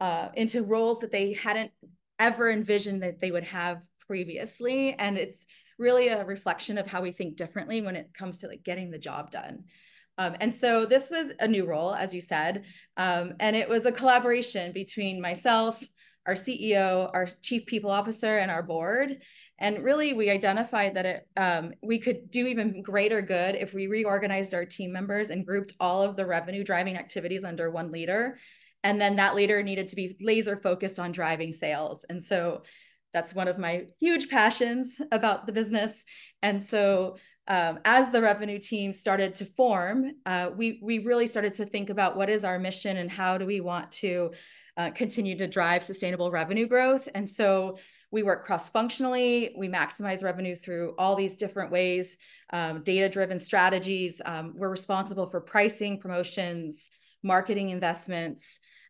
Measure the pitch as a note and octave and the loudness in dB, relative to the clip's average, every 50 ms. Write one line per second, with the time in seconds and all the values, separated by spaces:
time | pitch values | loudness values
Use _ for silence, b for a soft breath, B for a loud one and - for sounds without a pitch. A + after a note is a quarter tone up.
0 | F#3 F3+ E3+ D#3+ F3+ - - - A3+ A3 A3 A#3+ A3 G3 A3 A3+ A3+ A#3 A#3 A#3 | -2 0 0 -2 -4 -4 -2 0 0 2 2 0 0 2 2 2 4 2 0 0
1 | A#3 G#3 - G3+ G3 G3+ G3+ - - G#3+ G#3 A3 A3 - - _ - - _ _ | -2 -2 -2 0 0 0 -2 -2 -2 -2 -2 -2 -4 -6 -10 _ -20 -20 _ _
2 | _ _ _ - A3+ A#3+ A3+ A3+ A#3 A3+ A3 G#3+ G#3+ G#3 G#3 G#3 G3 G#3 G3 F#3+ | _ _ _ 2 4 4 4 4 2 2 2 2 2 2 2 2 2 0 -2 -4
3 | F#3 F3 E3+ F3 F#3 F#3 F3 F3 E3+ - F#3+ F3+ F3 F3 F3 E3+ - - _ _ | -4 -4 -4 -4 -2 -2 -2 -2 -4 -4 -4 -4 -2 -2 -4 -4 -8 -16 _ _
4 | - - G3+ F#3 F3+ E3 D#3+ - - A#3 - - A#3+ B3 C4 C4+ C4+ C4+ C4 - | -10 -8 -6 -6 -6 -6 -8 -6 -4 -4 -4 -2 -2 0 0 2 2 0 0 0
5 | G#3 G3+ G3+ F#3+ - - - - - b b b b b b - A#3+ A#3+ B3 B3 | -2 0 0 -2 -4 -4 -6 -10 -12 b b b b b b 0 4 4 6 6
6 | B3 A#3+ A3+ G#3 G3 F3+ G3 F#3+ - F#3+ E3+ - - - G#3 G#3 G3 G3 G3 F3+ | 6 4 2 0 -2 -4 -8 -4 -2 -2 -2 -2 -4 -4 -4 -4 -4 -4 -4 -4
7 | F3+ F3+ F3 - F#3 E3 D3+ - E3+ D#3+ - G#3 - - A3+ A3+ G#3 F#3+ F3+ E3 | -4 -4 -4 -6 -8 -8 -6 -8 -8 -8 -8 -8 -6 -4 -4 -4 -4 -4 -6 -8
8 | D3+ - - - F#3+ F#3 F3+ - - - - D3 - F3+ F3 F#3 F#3 F3 D#3+ D#3 | -10 -14 -14 -12 -12 -10 -10 -10 -12 -14 -14 -10 -8 -8 -6 -6 -8 -10 -10 -10
9 | - D3 C#3 C#3+ D3 - - - - - - - F3+ b b b b b b b | -10 -8 -8 -8 -10 -10 -10 -12 -10 -12 -14 -16 -18 b b b b b b b
10 | b b _ - F#3 F3 E3+ F3+ G#3 A#3 A#3 - B3+ A#3+ A3+ A3+ A3+ A3 B3 C#4 | b b _ -4 -2 -2 -2 -2 -2 0 0 2 2 4 4 4 4 6 4 4
11 | C4+ - E4+ E4 D#4+ C4+ - - - A3 A3 G3 F3+ E3 D#3+ D3+ E3 F#3 G3+ - | 4 2 -2 -4 -4 -4 -4 -2 0 2 2 2 0 0 -2 -2 -2 -2 -2 -2
12 | F#3+ F#3+ F3+ F3+ - - F3 D#3 D#3 E3+ F#3+ G3+ G3 B B B B B _ - | -4 -4 -4 -8 -4 -2 0 0 0 0 -2 -4 -8 B B B B B _ -2
13 | F#3 F#3 F3+ F3 F3 F3+ F3 - G#3+ G#3+ A3 A3 G#3 - A#3 A#3 A3+ B3 A#3 A#3 | 0 2 2 0 -2 -4 -4 0 0 2 2 2 2 2 2 2 2 2 0 4
14 | B3+ C4 B3 B3 A#3+ A#3+ A#3+ B3 A#3+ - - G3 F3 F3 F#3 G3 F#3+ - - G#3+ | 6 6 8 8 6 4 2 2 0 -2 -4 -4 -4 -4 -6 -6 -8 -6 -4 -4
15 | G3+ F#3+ F#3 F#3 F3+ F3 F3+ F3 - B3 A3+ A3+ A3+ A3+ A3+ - - - b b | -4 -2 -2 -4 -4 -4 -2 0 2 4 4 4 4 2 -2 -6 -10 -16 b b
16 | b b b b _ F3+ F#3+ F#3+ - - B3 - G#3 A3 G3+ G3 F#3+ F#3+ F#3 F#3 | b b b b _ -2 0 0 0 -2 -4 -2 0 2 4 4 4 4 2 2
17 | F#3 - - F#3 F3+ F3 - - - - B3 A3+ - - A#3+ G#3+ G#3 G3+ G3 G3+ | 0 0 0 -2 -2 -2 -6 -8 -6 -4 -2 -2 -2 -4 -4 -4 -2 0 0 0
18 | G3+ A3+ G#3+ - A#3 A3 G#3+ G#3 F#3+ F#3+ E3+ E3 E3+ E3 E3 E3 E3 F#3+ A3 B3 | 0 -2 -2 -2 0 2 2 2 2 0 -2 -4 -4 -4 -4 -2 -2 0 0 0
19 | C#4 C#4 C4+ C4+ B B B B B B B - G3 G#3 G#3 F#3+ - B3+ C#4+ D4+ | 0 -2 -4 -8 B B B B B B B -4 -2 -2 -2 0 2 2 4 4
20 | D4+ D4 C4+ A3 G#3+ G3+ G3+ F#3+ G#3 G3 G3 A3 A#3 A#3 A#3 A3 G3+ G3 F#3+ F#3 | 2 2 2 2 2 2 2 4 2 2 2 2 0 0 0 0 0 0 0 0
21 | F#3 F#3 F3 - - _ _ G3 F#3+ F3+ E3+ E3 D#3+ E3 - - - G#3+ A3+ A3 | -2 -2 -4 -6 -8 _ _ 0 2 2 2 0 -2 -4 -10 -8 -4 -2 -2 0
22 | - B3 - - - - - B3 B3 B3+ B3 A3+ G#3 A3 F#3+ F#3 G3 G#3 G3 G3+ | 0 0 -2 -2 -6 -4 -2 -2 0 0 0 0 -2 -2 -2 -4 -6 -2 2 2
23 | G3+ G#3 A3+ G#3 G3 F#3+ F#3+ F3 F3+ F#3+ G3 - G3 G3 G3 G3 F#3+ F#3+ G#3+ A3 | 4 4 2 0 0 0 0 0 2 0 0 -2 -4 -6 -6 -6 -4 -2 -2 0
24 | A3 G#3 G3 G3 G#3+ G3 G3 G3 G3 F#3+ F#3 F3 F3 F3+ - - G3 F3+ F#3 F#3 | 2 2 2 0 0 0 -2 -2 -2 -2 -4 -4 -4 -4 -8 -8 -8 -6 -6 -6
25 | G3 G3 G3+ G#3 G#3+ G#3+ - F#3+ F#3+ F3 F#3+ G3+ G3 G3 - - F3+ F3+ F3+ F#3+ | -4 -2 -2 -2 -2 -2 -4 -6 -4 -2 -2 -2 -4 -4 -4 -2 0 2 2 2
26 | G3 G3+ G3 G3 F#3+ - E3+ E3+ E3+ F3+ F#3+ G3+ G3+ G3+ F#3 F3 F#3 F#3+ F#3 F3 | 2 2 0 -2 -2 -2 -2 -2 -2 -4 -6 -6 -4 0 0 0 0 -2 -4 -6
27 | - - - F#3+ E3 F3 F#3 F#3+ F#3+ F3+ E3+ E3+ E3 E3 E3 E3 E3+ E3 D#3+ E3 | -8 -8 -8 -8 -6 -4 -6 -6 -6 -6 -6 -4 -4 -4 -4 -4 -6 -6 -8 -6
28 | E3 E3+ F#3+ G#3+ A#3+ C4 B B B B B B B B B _ - G3+ G3+ G#3 | -4 -2 0 0 -2 -2 B B B B B B B B B _ 0 0 2 2
29 | G3+ G3+ G3+ G3+ G3 G3 - G3+ G3+ G3+ G#3+ G3+ G#3 G3 G3 F#3+ F#3+ F#3+ - G3+ | 2 2 4 4 4 4 4 4 4 4 4 2 0 -2 -4 -4 -4 -6 -6 -6
30 | F#3 F3+ F#3+ - G3 A3+ A3 A3+ G#3 G#3 F#3+ G3+ - G3 F3+ F#3 G3+ F#3 F#3+ - | -8 -8 -8 -4 0 2 2 2 2 0 -2 -2 0 0 0 0 -2 -4 -4 -6
31 | F3 F3 E3+ F3+ E3+ D#3+ E3 D#3 E3 E3 D#3+ - D#3+ D#3 D3+ C#3+ D#3 - - - | -6 -6 -4 -2 -2 -2 -2 -2 -4 -6 -6 -4 -2 -2 -2 -2 -4 -4 -6 -8
32 | - - F3 F3 D#3+ - G3+ F3+ E3+ E3+ D#3+ - b b b b b b b b | -8 -8 -8 -6 -2 0 0 0 0 0 -2 -4 b b b b b b b b
33 | b _ - E3+ E3 - F3+ F#3+ F#3 F3+ F3+ G3 F3+ E3+ F3 F3+ F#3 - _ _ | b _ -4 -4 -4 -2 -4 -2 -2 -2 -2 -2 -2 -2 -2 -4 -6 -10 _ _
34 | D#4 E4+ E4+ D4+ - - C#4 B3 G#3+ A3+ A#3 - B3 A#3 A#3+ B3+ B3+ B3 - - | 2 2 2 2 0 2 4 6 6 6 6 4 2 2 2 0 -2 -4 -4 -6
35 | D4+ D4+ A3+ G#3+ A3+ A3 G3 - - G#3 G3+ A3 A3+ G#3 A3+ G#3+ G#3 G#3+ - - | -2 0 0 2 4 2 2 0 -2 -2 -2 -2 0 2 0 0 0 0 -2 -6
36 | - B B B B B B _ - G#3 G3+ G3+ G3+ - A3+ G#3 G3+ G3 G3 F#3 | -8 B B B B B B _ 0 0 0 0 -2 0 2 4 6 6 6 4
37 | F#3 F#3 B B B B B B _ - G3 F3+ E3+ E3 D#3+ - - G#3+ A#3+ C4 | 2 0 B B B B B B _ 0 2 2 2 0 0 2 4 6 8 8
38 | C4+ B3 A#3+ A#3 A3+ G#3+ G3+ G#3 G#3 G#3 G#3 G3+ - - A#3 G#3 G3 G3 F#3+ - | 6 6 4 4 6 4 4 4 0 -4 -6 -6 -6 -4 -4 -4 -2 -4 -4 -2
39 | - G#3 F#3+ G3 F#3+ F#3+ F#3 - G3+ - - - B3+ A#3+ G#3 F3+ F3 F#3 G#3+ C4 | 0 2 2 2 2 0 -2 -6 -10 -4 2 4 4 4 4 2 2 0 0 0
40 | C4 C#4 D4+ - _ F#3+ F#3 F3+ F3+ F3+ F3+ G3 A#3 A3+ A3 A3+ G3+ A3 A#3 A3 | 0 -2 -4 -6 _ -2 0 0 0 -2 -2 -2 -2 -2 -2 -4 -4 -2 -2 0
41 | G3+ A#3+ A#3+ A#3+ A#3+ A#3 - A3 G3+ G3+ G3+ - G#3 G#3 - G#3 G3+ G3+ G3 G#3 | 0 2 2 2 2 2 2 0 0 0 -2 -4 -6 -4 -4 -4 -4 -2 0 2
42 | G3 F3+ - F#3+ G3 G3 G#3+ G#3 G3+ F#3 F3+ F3+ F#3 F#3 F#3 - - G3+ F#3+ F#3 | 2 2 2 2 2 2 2 2 2 0 -2 -2 -2 -4 -4 -4 -4 -2 -2 -2
43 | F3 F3 F#3 G3 F#3+ F#3 F#3 F#3 F#3+ F#3+ G#3 G3 F3 F3 F3 F3 - - - - | -4 -6 -4 -2 0 0 0 0 0 -2 -2 -2 -2 -4 -4 -6 -6 -8 -6 -4
44 | - F#3+ F3 F3+ F3 E3+ F3 B B B B B B B B - E3+ D#3+ - - | -2 -2 0 0 -2 -2 -4 B B B B B B B B -4 -4 -4 -2 -2
45 | B3 G#3 - A#3+ G3+ F#3+ F#3 E3+ F#3+ E3 - F#3+ E3+ E3+ F3 F3+ F3 - F#3+ - | -2 -2 0 -2 -2 -2 -2 -4 -4 -2 0 2 4 4 4 2 2 0 -2 -2
46 | G3 F3+ F#3 F3 F3 F3+ F3 E3 D#3+ E3 G3 A3 A#3 A3+ B3 B3 B3+ C4 C4+ C4 | -2 -2 -2 -2 -2 0 0 -2 -2 0 0 0 2 4 4 4 6 4 4 2
47 | C4 - - G3 G#3 G3 - - G#3+ G3 G3 F#3+ F#3+ F#3+ F#3+ F#3 B B B B | 0 -4 -6 -6 -4 -2 0 2 4 4 4 4 2 -2 -6 -10 B B B B
48 | B B G#3 A3 G#3 G3 F3 - - - F#3+ E3 - - - A3 A3+ A#3+ - - | B B -2 0 2 2 2 0 0 -2 0 0 0 0 2 2 2 2 0 0
49 | C4 B3+ B3+ B3 B3 B3 A#3+ A#3+ A#3 - - - G3 F#3 F#3 E3+ D3+ - - - | 0 0 2 2 4 4 4 2 0 -2 -4 -4 -4 -2 0 0 0 0 -2 -4
50 | G3+ G3 F#3+ F#3 F#3+ F#3 F3 F3+ F#3+ F3+ F3 F3 - F#3+ F3 E3+ E3+ E3 - - | -2 -2 -2 0 -2 -2 -2 -2 -4 -6 -6 -8 -8 -8 -6 -4 -4 -4 -2 0
51 | F#3 G3 G3 G3 G3 F#3+ F#3+ - G#3 F#3+ - G3 F3+ - - F3+ F#3 F3+ F3+ F#3 | 2 2 2 2 0 0 -2 -4 -6 -4 -4 -6 -4 0 0 2 2 2 2 0
52 | F3+ F3+ - B B B B B B - F3 E3+ E3 D#3+ D#3+ D#3+ D3 F#3 F3+ F#3+ | -2 -4 -8 B B B B B B -6 -4 -4 -2 -4 -4 -4 -2 0 2 2
53 | G3 G3 F#3+ G3 F#3+ F3+ F#3 F3+ F3+ - - F#3+ F3+ F#3 F#3+ F#3 F#3 F#3+ G3 F#3 | 2 2 2 0 -2 0 -2 -4 -2 2 4 6 6 6 4 2 0 -2 -2 -2
54 | F#3 F3 E3 - - E3+ E3 D#3+ D#3+ E3 - F3 G3 F#3+ F#3+ F3+ - - G3 F#3+ | -2 -2 -4 -4 -4 -6 -6 -6 -8 -10 -6 -4 -4 -4 -2 -4 -2 0 0 0
55 | G3 G3 G3 F#3+ F#3 F#3 F#3 F3 E3+ - - G#3+ G#3 A3 G#3+ - G#3 G3+ G3+ G3 | 0 -2 -2 -4 -4 -4 -4 -6 -6 0 2 4 4 4 2 0 -2 -4 -4 -6
56 | - F#3 F3+ F3 F3+ F3+ - G3+ F3+ F3 F3 E3+ E3 D#3 D3+ - - b b b | -6 -4 -4 -2 -4 -2 -4 -4 -4 -4 -4 -6 -6 -6 -4 -4 -6 b b b
57 | b b b b - F#3+ F#3 F#3 F#3+ A3 G#3 G3+ G3 F#3+ F#3 F3+ F#3 E3 F3 F3 | b b b b 0 4 4 4 4 2 0 -2 -2 -2 -2 -2 0 0 0 -2
58 | - F#3+ F3+ E3+ E3 D#3+ - - - - - b b b b b b | -4 -4 -6 -4 -6 -6 -4 -2 -2 -2 -2 b b b b b b